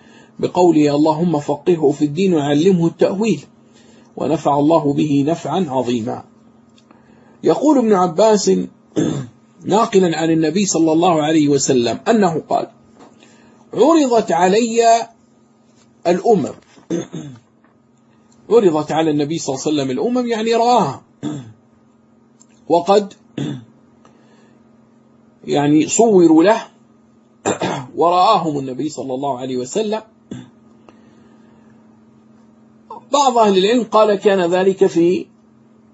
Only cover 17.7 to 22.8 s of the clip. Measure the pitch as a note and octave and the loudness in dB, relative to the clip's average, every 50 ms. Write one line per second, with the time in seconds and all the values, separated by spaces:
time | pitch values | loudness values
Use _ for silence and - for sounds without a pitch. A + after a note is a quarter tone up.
17.7 | _ _ _ _ _ _ _ _ _ _ _ _ _ _ _ - G3+ A#3+ G#3+ F3 | _ _ _ _ _ _ _ _ _ _ _ _ _ _ _ 2 2 4 4 4
18.7 | D3+ D#3 D3 D3 - D#3 E3 D#3 D3+ D3 D3 C#3+ E3+ D#3 - C#3+ C3+ B2+ - D3+ | 2 0 -4 -2 -2 -2 0 0 0 -2 -2 -4 -6 -8 -6 -8 -8 -6 -4 -4
19.7 | D#3 C#3+ C3+ C3 B2+ B2+ E3 A#3+ B3 B3+ B3 A#3 A#3 G#3+ A3+ A3+ A#3 A3+ A3+ A#3+ | -2 -2 -2 -4 -4 -4 -4 -2 -2 -2 -2 -4 -4 -4 -2 -2 0 0 2 2
20.7 | B3 A3+ F3+ C3+ B2 - _ _ _ - - D3+ D3+ C#3 B2 A2 - _ _ _ | 2 2 0 -2 -6 -10 _ _ _ -12 -12 -10 -10 -10 -14 -18 -20 _ _ _
21.7 | _ _ _ _ _ _ _ _ _ _ _ _ _ _ _ _ _ _ _ - | _ _ _ _ _ _ _ _ _ _ _ _ _ _ _ _ _ _ _ -2
22.7 | D#3 E3+ | -2 0